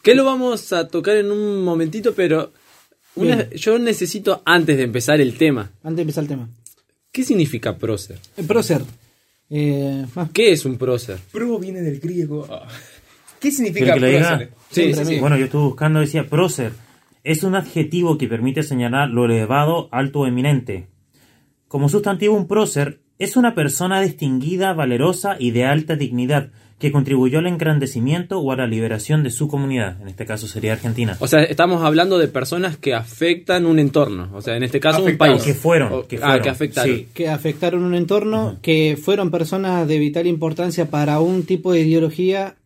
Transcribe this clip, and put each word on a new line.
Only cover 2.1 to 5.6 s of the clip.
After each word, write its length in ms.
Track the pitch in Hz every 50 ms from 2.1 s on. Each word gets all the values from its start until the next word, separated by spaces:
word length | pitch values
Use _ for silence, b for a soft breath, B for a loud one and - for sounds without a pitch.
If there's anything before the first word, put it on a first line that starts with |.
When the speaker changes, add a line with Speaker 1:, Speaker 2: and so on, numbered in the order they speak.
| -
Speaker 1:
pero 380 | - 180 165 160 156 - - b b b b b b b b _ _ _ _ _
una, 200 | 175 196 240 247
Speaker 2:
Bien. 120 | 226 - -
Speaker 1:
yo 280 | - 156 - 220 220 240
necesito, 640 | 240 233 214 - 180 165 - 208 202 202 185 - _
antes 300 | 160 170 175 160 156 147
de 60 | 135 131
empezar 380 | 120 107 123 113 - 151 156
el 160 | 139 127 113
tema, 340 | - 160 156 139 113